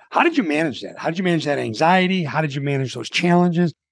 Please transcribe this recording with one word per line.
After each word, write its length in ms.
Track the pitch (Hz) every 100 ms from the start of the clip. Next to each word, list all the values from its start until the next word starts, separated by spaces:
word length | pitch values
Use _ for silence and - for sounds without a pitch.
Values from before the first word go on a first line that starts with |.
| -
how 120 | -
did 140 | 330 294
you 80 |
manage 360 | 165 151 160 104
that? 140 | 95 -
How 120 | 147
did 80 | 170
you 60 |
manage 200 | 180 165
that 140 | 143 135
anxiety? 640 | 120 107 160 185 180 190
How 180 | 143 147
did 140 | 156
you 60 | 135
manage 340 | 143 139 127
those 160 | 120 113
challenges? 640 | - 175 175 180 170 170 - _